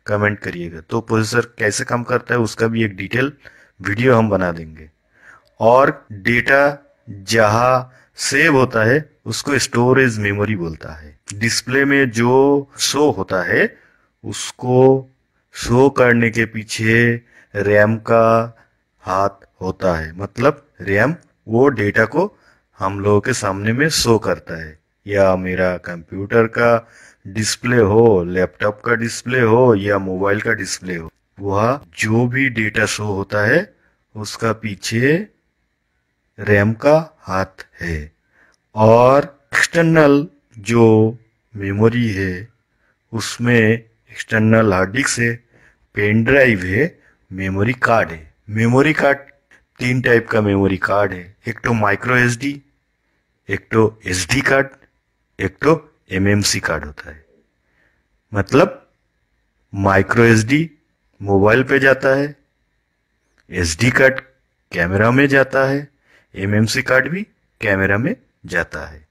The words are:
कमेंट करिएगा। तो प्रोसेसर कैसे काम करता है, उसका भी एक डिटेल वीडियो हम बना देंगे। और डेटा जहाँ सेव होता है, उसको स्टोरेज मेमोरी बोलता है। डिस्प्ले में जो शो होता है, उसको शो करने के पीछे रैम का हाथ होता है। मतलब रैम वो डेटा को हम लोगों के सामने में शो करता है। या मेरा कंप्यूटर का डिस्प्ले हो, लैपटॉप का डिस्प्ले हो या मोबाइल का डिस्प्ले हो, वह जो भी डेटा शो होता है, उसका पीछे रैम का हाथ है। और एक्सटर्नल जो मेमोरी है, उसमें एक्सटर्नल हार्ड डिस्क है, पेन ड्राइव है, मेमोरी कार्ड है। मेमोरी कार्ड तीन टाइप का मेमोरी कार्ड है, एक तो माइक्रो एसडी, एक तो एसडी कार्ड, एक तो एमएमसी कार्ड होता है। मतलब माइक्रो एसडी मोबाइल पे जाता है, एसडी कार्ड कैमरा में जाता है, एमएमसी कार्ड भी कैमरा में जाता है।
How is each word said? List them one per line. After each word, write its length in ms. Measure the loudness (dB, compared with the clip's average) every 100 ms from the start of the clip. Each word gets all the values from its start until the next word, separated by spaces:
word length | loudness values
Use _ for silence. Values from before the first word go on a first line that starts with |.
| -6
कमेंट 320 | -2 -2 -2
करिएगा। 420 | -8 -12 -12 -14
तो 200 | -8 -6
प्रोसेसर 520 | -2 -2 0 -2 -4 -4
कैसे 260 | -4 -4
काम 180 | -4 -6
करता 300 | -4 -4 -2
है, 60 | -2
उसका 260 | -2 -2 -2
भी 180 | -2
एक 120 | -4 -4
डिटेल 360 | -6 -4 -4 -6 -20 -20 _ _
वीडियो 360 | -6 -2 2 4
हम 120 | 2
बना 200 | 0 -2
देंगे। 360 | -6 -12 -18 -20 _ _ _ _ _ _ -2
और 300 | 4 4 4 0 -12
डेटा 680 | -8 -2 -2 2 2 2 0 _ _ -20
जहाँ 840 | -18 -4 2 2 4 2 0 -2 _ _ -10
सेव 380 | -4 0 2 4
होता 260 | 2 2
है, 260 | 2 0 -2 _ -12
उसको 320 | -8 -4 -4
स्टोरेज 600 | -2 0 2 4 2 0
मेमोरी 380 | -4 -2 -2 -4
बोलता 360 | -6 -10 -16
है। 240 | -20 -20 -20 -18
डिस्प्ले 500 | -6 -4 -4 -2 0
में 260 | 2 2 0
जो 580 | 0 2 4 4 2 -2 -8
शो 300 | -4 0 0
होता 320 | 0 -4 -4
है, 220 | -2 0 -2 -4 _ _ _ _
उसको 840 | -14 -12 -12 -10 0 4 4 4 -2 _ _ _ _
शो 340 | -12 -2 2 2
करने 400 | 4 2 2 0
के 140 | -2 -4
पीछे 680 | -6 -12 -6 0 2 2 -2 -8 _ _
रैम 420 | -6 0 4 4 0
का 540 | 0 2 4 2 0 -10 _ _ _ _
हाथ 420 | -6 -2 -2 -4 _ _
होता 340 | -10 -4 -4 -4
है। 160 | -6 -12
मतलब 460 | -12 -2 -2 -2 _ _
रैम 340 | -4 0 0 -2 _ _ -6
वो 200 | 0 2
डेटा 340 | 2 -2 0 -2
को 260 | -2 -4 -8 _ _ _ _
हम 220 | -8 -4
लोगों 200 | 0 0
के 120 | 0
सामने 400 | -4 -4 -4 -4
में 160 | -2 -2
शो 300 | -2 0 0
करता 440 | 0 -6 -8 -14
है। 160 | -14 -20 _ _ -4
या 280 | 2 2 2
मेरा 400 | -2 -2 -2 -4
कंप्यूटर 680 | -8 -14 -14 -12 -2 0 0
का 280 | 0 2 2 -2 _ -20 _ -12
डिस्प्ले 520 | -6 -6 -6 0 2
हो, 440 | 4 4 4 4
लैपटॉप 560 | 0 -2 -4 -4 -6 -4
का 140 | -4 -2
डिस्प्ले 440 | -4 -8 -6 0
हो 340 | 2 4 4
या 240 | 4 0 -2
मोबाइल 420 | -4 -4 -2 -2
का 120 | -2
डिस्प्ले 440 | -4 -6 -10 -10 -10
हो, 140 | -12 -18 _ -12
वह 420 | -4 -2 0 -2 -8 -6
जो 280 | -2 0 0
भी 220 | -2 -2
डेटा 360 | -2 -4 -2 -2
शो 180 | -4
होता 420 | -6 -6 -6 -2 0
है, 260 | 0 -2 _ _ _ _
उसका 380 | -16 -14 -6 -6
पीछे 600 | -6 -8 -10 -6 -2 0 0 -4 _ _ _ _ _ _ _ _ _ _ -12
रैम 340 | 0 2 2
का 220 | 0 2 2 0 _
हाथ 440 | -8 -6 -6 -10 -20 _
है। 320 | -8 -8 -10 _ _ _ _ _ _
और 500 | 0 4 6 6 4 0 -8 _
एक्सटर्नल 720 | -4 -2 0 2 4 4 4 0 -10 _ -16
जो 600 | -2 4 6 6 4 -2 _ _ _
मेमोरी 540 | -10 -6 0 0 2 -2
है, 400 | -4 -6 -8 -14 _ _ _ _ _ _
उसमें 460 | -10 -10 -4 0 2
एक्सटर्नल 1120 | 2 0 -6 _ _ -18 -4 0 4 4 4
हार्ड 180 | 2 -2
डिस्क 280 | -2 -4 -2
है, 140 | -4 -6 _ _ _ _ _
पेन 280 | -4 0 2
ड्राइव 400 | 2 4 4 2
है, 340 | -2 -2 -2 -6 _ _ _
मेमोरी 420 | -8 -6 -2 -2
कार्ड 380 | -2 0 0 0
है। 240 | -6 -18 _ -10
मेमोरी 420 | -2 2 4 2
कार्ड 260 | 2 0 0 -6 _ _ _ _ _
तीन 200 | -4 -2
टाइप 280 | 2 2 2
का 120 | 0
मेमोरी 360 | 2 2 2 0
कार्ड 340 | -2 0 -2
है, 220 | -4 -14 _ -12
एक 120 | -6
तो 120 | -2
माइक्रो 440 | 0 0 -2 0 2
एसडी, 440 | 2 0 -6 -8 -14 _ _ _ _ _ _ _ -10
एक 180 | -10 -2
तो 260 | 0 0 -2 -8
एसडी 340 | -8 -4 -4
कार्ड, 260 | 0 0 -2 -8 _ _ _ _ _ -8
एक 180 | -8 -2
तो 300 | 0 0 -2 _ _
एमएमसी 500 | -2 0 0 0 -4
कार्ड 240 | -4 -6
होता 260 | -8 -14 -20
है। 140 | -20 _ _ _ _ _ _ _ _ _ _ _
मतलब 460 | -6 0 2 2 -2 _ _ _ _ _ _ _ _ _
माइक्रो 520 | -2 2 2 2 2
एसडी 460 | 4 4 2 -2 -2 -8 _ _ _ _
मोबाइल 420 | -2 2 4 2
पे 160 | 2 2
जाता 360 | 2 2 0 0
है, 180 | -2 -8 _ _ _ _ _ _ _ _ _ _ _
एसडी 400 | -4 -4 0 0
कार्ड 300 | 2 2 2 -8 _ _ _ _
कैमरा 380 | -6 -2 0 2
में 160 | 2 2
जाता 380 | 2 2 0
है, 240 | 0 -2 -8 _ _ _ _
एमएमसी 480 | -8 -2 0 0 -2
कार्ड 260 | 0 0 0
भी 140 | -6 -8 _ _ _
कैमरा 380 | -4 0 0 -2
में 160 | -2 -6 _ _ -8
जाता 380 | -6 -6 -10 -14
है। 200 | -18 _